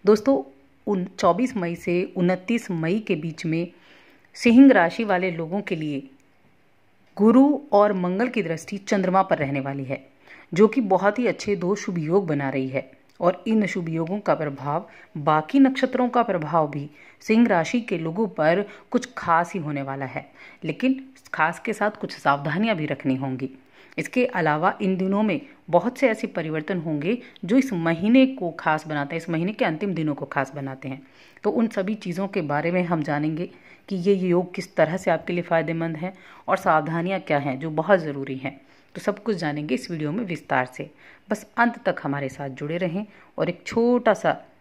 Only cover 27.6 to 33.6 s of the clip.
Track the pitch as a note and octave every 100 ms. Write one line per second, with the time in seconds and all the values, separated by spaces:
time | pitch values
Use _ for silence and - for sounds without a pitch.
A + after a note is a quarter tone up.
27.6 | C4 F3 E3 E3 G#3 B3+ C4 C4 F3 D#3
28.6 | E3 D#3 D#3 D3 C#3+ E3 D#3+ D#3+ F3 G#3+
29.6 | G3+ D#3 G3+ E3+ D#3 C#3 C#3 D3+ C3+ C#3+
30.6 | C3+ C3+ C3+ C3 - - - - G#3 A#3+
31.6 | A3+ G#3 F#3 G#3+ F#3 E3+ G3 G3 D3+ D3
32.6 | E3 F3+ E3+ E3 C#3+ D3 D#3 D#3+ F3+ -